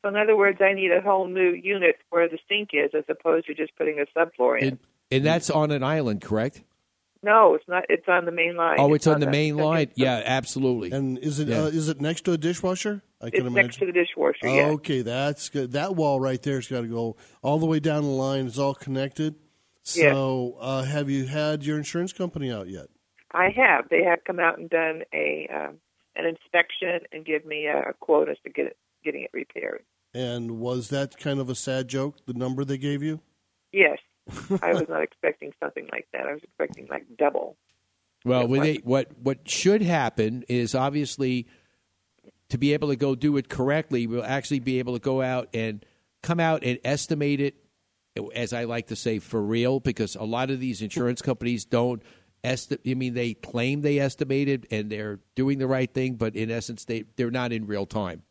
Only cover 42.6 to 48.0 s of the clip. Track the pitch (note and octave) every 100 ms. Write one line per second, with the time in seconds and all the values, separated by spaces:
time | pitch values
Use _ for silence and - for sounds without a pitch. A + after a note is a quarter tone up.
42.6 | C#3+ D3 D3 C3 C#3 B2+ D3 C#3+ B2+ -
43.6 | C3 D3+ D#3 B2+ A2+ A#2+ G#2+ C3+ - C#3+
44.6 | B2 B2+ B2 B2 C#3 C3 B2+ B2+ A#2 A#2
45.6 | A2+ G#2 _ _ _ _ - E3+ E3 D#3+
46.6 | B2 B2 B2+ C#3+ - D#3 C#3+ C#3+ C#3+ _
47.6 | _ _ _ _